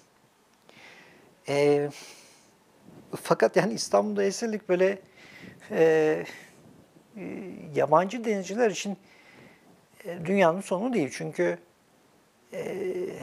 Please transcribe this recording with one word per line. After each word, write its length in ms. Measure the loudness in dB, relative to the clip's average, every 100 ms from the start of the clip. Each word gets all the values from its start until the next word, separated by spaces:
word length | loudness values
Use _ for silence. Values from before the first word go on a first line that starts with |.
| _ _ _ _ _ _ _ -20 -20 -20 -20 -20 -20 _ -2
E, 400 | 2 4 4 0 -6 -18 -20 -20 -20 _ _ _ _ -20 -20 -16 -10
fakat 340 | -2 2 4 2
yani 180 | 0
İstanbul'da 500 | -2 0 2 2 0
esirlik 460 | -2 -2 -4 -6 -2
böyle, 300 | 2 2 0 -10 -20 -20 -20 -20 -20 -6
e, 540 | 2 4 6 2 0 -4 -14 -20 -20 -20 -20 _ -20 _ -14
e, 240 | -10 -10 -12 -14 -8 -2
yabancı 480 | 4 4 2 -2
denizciler 460 | -4 -4 -4 0 0
için, 280 | 0 -6 -8 _ -20 -20 -20 -20 -20 _ _ _ _ -12
e, 200 | -8 0
dünyanın 360 | 4 6 4
sonu 320 | -2 -2 0
değil. 160 | 0 -2
Çünkü, 440 | -4 -8 -2 -2 -2 -8 _ _ _ _ _ _ _ _
e, 400 | -10 -8 -6 -6 -6 -8 -10